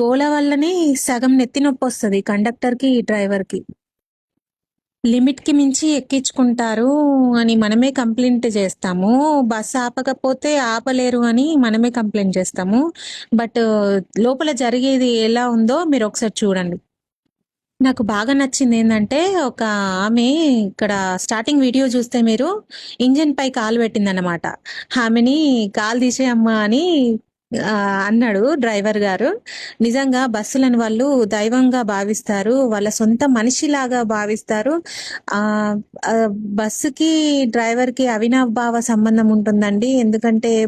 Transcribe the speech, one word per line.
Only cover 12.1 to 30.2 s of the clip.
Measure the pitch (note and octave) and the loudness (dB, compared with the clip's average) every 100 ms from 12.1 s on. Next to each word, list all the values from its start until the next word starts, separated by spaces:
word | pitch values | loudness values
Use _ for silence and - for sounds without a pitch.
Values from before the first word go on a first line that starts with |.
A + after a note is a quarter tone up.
| G#3 F#3+ F#3 | 0 0 0
చేస్తాము. | F#3 - F#3 A3+ E4 - - - - | -2 -4 0 2 0 -4 -14 -16 -2
But | A3+ A3+ A#3+ A3+ G#3+ G3+ G3 F#3 F#3 | 0 0 0 0 2 2 0 -2 -2
లోపల | A#3+ C4 D#4 | 0 0 -2
జరిగేది | B3+ A#3+ B3 C4 C4 B3+ | -2 -2 0 0 2 2
ఎలా | A3+ A3 A#3 B3 | 2 2 0 0
ఉందో | A#3 A3+ D4 | 2 2 2
మీరు | E4+ C4+ G#3+ | 0 0 0
ఒకసారి | - A3 - G#3 | -2 -6 -2 0
చూడండి. | F#3 F3 F3+ _ _ _ _ _ _ _ _ _ - | 0 -2 -8 _ _ _ _ _ _ _ _ _ 0
నాకు | C4 B3+ | 0 0
బాగా | G#3+ G#3 A3+ | -2 -2 0
నచ్చింది | C#4 C4+ - B3+ A3+ | 0 0 0 2 2
ఏందంటే, | A3+ A3 G#3 C#4 F#4 F#4 | 2 2 0 0 0 0
ఒక | C4+ B3 A3+ G#3 G3 F#3 | -2 -2 -4 -2 -2 -2
ఆమె | G#3 A#3 A#3+ D#4 D#4 A#3+ G3+ | 0 0 2 2 2 2 0
ఇక్కడ | - G#3 G3+ F#3+ F#3 | -2 -2 -2 -2 -4
స్టార్టింగ్ | - A3 A#3 D4 | -4 -4 0 0
వీడియో | C4 B3+ C4+ | 2 2 0
చూస్తే | B3 A#3 B3 | 0 -2 0
మీరు | A3+ A3 D4+ - - - - - | 2 2 -2 -4 -8 -20 -14 -2
ఇంజిన్ | B3+ C4+ D#4 | 0 2 2
పై | C#4 C4+ | 0 -4
కాలు | C4 A3 A#3 | -2 -2 0
పెట్టిందన్నమాట. | A3+ A3 G3+ F#3 F3+ E3+ - - - - - B3+ | 0 0 -2 0 -2 -4 -6 -10 -14 -16 -6 -2
ఆమెని | A3+ A#3 A#3+ D4 D4+ B3 G3+ A3 | 0 2 2 2 2 0 -2 -4
"కాలు | G#3+ A#3+ | -2 0
తీసేయమ్మా" | B3 A#3+ C4 A#3 A3+ | 0 0 0 2 2
అని, | A3 G#3 B3 F4+ D#4 B3 A3+ _ _ - - | 2 0 0 2 2 0 -2 _ _ -10 -6
ఆ, | D#3+ G#3+ G3+ G3 G3+ | -2 -2 -2 -2 0
అన్నాడు | A3+ A#3+ G3 B3 | 2 2 2 0
డ్రైవర్ | D#4+ A#3 G#3 G3+ G#3 | 0 0 -2 -2 0
గారు. | G3+ F#3 B3+ A4 - - - - | 0 0 -2 -4 -10 -18 -10 -2
నిజంగా | A3+ B3+ C4+ B3+ | 0 0 0 0